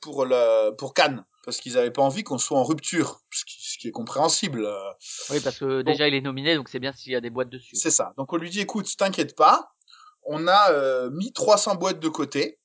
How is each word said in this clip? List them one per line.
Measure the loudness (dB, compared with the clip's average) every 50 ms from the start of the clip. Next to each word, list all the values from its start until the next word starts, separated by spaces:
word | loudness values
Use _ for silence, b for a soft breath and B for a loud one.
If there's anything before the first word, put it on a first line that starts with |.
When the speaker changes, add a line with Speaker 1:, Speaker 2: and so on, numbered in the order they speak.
Speaker 1:
pour | -16 -8 -4 -2 0
le, | 2 4 4 4 6 4 4 4 2 0
pour | -4 -8 -2 2
Cannes. | 2 2 2 0 -4 -10 _ _ _ _
Parce | -12 -12 -10
qu'ils | -10 -2 0 0
avaient | 0 2
pas | 2 2 2
envie | 2 2 -2 -4
qu'on | -4 -4 -4
soit | -2 0 0 2
en | 2
rupture. | 2 0 -2 -4 -2 0 0 0 -2 -4 -10 _ _
Parce | -10 -10 -8
qu'ils | -10 -12 -14 -12 -12 -10 -10
qui | -10 -10
est | -8
compréhensible, | -8 -8 -4 0 0 2 2 2 0 -2 -2 -2 -4 -4
euh. | -4 -4 -6 -8 -12 -12 B B B B B B -4
Speaker 2:
Oui, | -4 -2
parce | -2 -2 -4 -2
que | -2 -2 0 0 0
Speaker 1:
Bon. | 0
Speaker 2:
déjà, | 2 2 2 2
il | 2
est | 2
nominé, | 0 -4 -6 -2 0 0 0
donc | 0 0 -4
c'est | -8 -8
bien | -6 -8 -8
s'il | -10 -6 -4 -2
y |
a | -2
des | -2 -2
boîtes | -4 -4 -4 -4
dessus. | -6 -12 -16 -8 -6
Speaker 1:
C'est | -4 0 0
ça. | 2 0 0 -2 -6
Donc, | -10 -6 -4 -4
on |
lui | -4 -4 -4
dit, « | -4 -4
Écoute, | -4 -4 -4 -6 -6 -6 -4
t'inquiète | -2 -2 0 0 -2 -4 -4 2
pas, | 4 6 6 6 6 2 -4 _ _ b b b b b b b b -10
on | -8 -6 -2 2 4
a, | 6 6 6 6 6
euh, | 4 2 2 0 0 -2 -4
mis | -4 -6 -6 -6 -6
trois | 0 4 4 6
cents | 6 4 2 -2
boîtes | 0 0 -2 -2 -2
de | -2 -4
côté, | -2 -2 -4 -2 -2 -2 -2 -2 -4 _ _